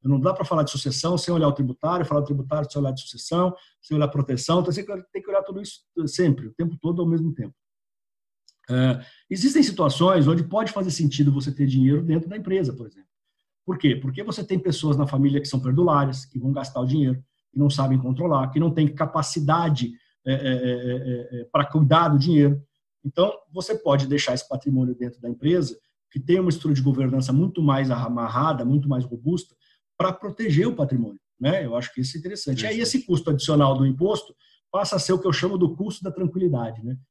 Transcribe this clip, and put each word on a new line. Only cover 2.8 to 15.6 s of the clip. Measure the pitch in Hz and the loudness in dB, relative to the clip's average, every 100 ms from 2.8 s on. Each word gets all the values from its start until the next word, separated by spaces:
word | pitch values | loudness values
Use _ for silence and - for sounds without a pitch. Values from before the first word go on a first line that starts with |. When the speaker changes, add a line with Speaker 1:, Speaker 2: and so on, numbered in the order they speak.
Speaker 1:
olhar | 139 | -4
de | 131 | -4
sucessão, | - - - 170 180 180 _ _ | -12 -16 -4 0 0 -2 _ _
sem | - | -4
olhar | 151 147 | 0 0
proteção. | 143 135 147 - 175 | 0 -2 -4 0 0
Então, | 175 | 2
você | 175 202 190 - | -4 -6 -10 -10
tem | 190 | -12
que | 190 | -2
olhar | 196 | -4
tudo | 196 190 | -2 -10
isso | 202 - _ 170 147 | -12 -18 _ -6 -4
sempre, | - 175 127 110 | 2 2 2 -4
o | |
tempo | - 170 165 | -6 -6 -4
todo, | 170 170 | -4 -2
ao | 170 | 0
mesmo | 165 160 | 0 0
tempo. | - 101 _ _ _ _ _ _ _ _ _ _ _ - | -4 -10 _ _ _ _ _ _ _ _ _ _ _ -4
É, | 127 131 131 - _ _ | 2 2 0 -6 _ _
existem | 185 254 294 | 0 2 4
situações | 233 185 151 - 175 185 143 | 4 4 0 4 4 6 4
onde | 165 | 4
pode | - 202 220 | 0 -2 -2
fazer | 202 185 | -4 -4
sentido | 147 151 131 143 | 0 0 4 2
você | 139 135 | 2 -2
ter | 139 139 | 0 2
dinheiro | 131 131 147 | 4 4 4
dentro | 165 160 170 | 2 0 -2
da | 208 | -8
empresa, | 180 190 175 | -2 -2 -2
por | 135 110 | -4 -16
exemplo. | _ _ _ _ _ _ _ - | _ _ _ _ _ _ _ -8
Por | 175 | 0
quê? | 147 | 0
Porque | 139 135 131 | 0 -4 -6
você | 208 180 | -8 -8
tem | 160 185 | -4 -2
pessoas | 185 151 156 143 | -2 -2 0 0
na | 139 | 0
família | 139 139 139 | 2 2 2
que | 143 | -2
são | 131 | -4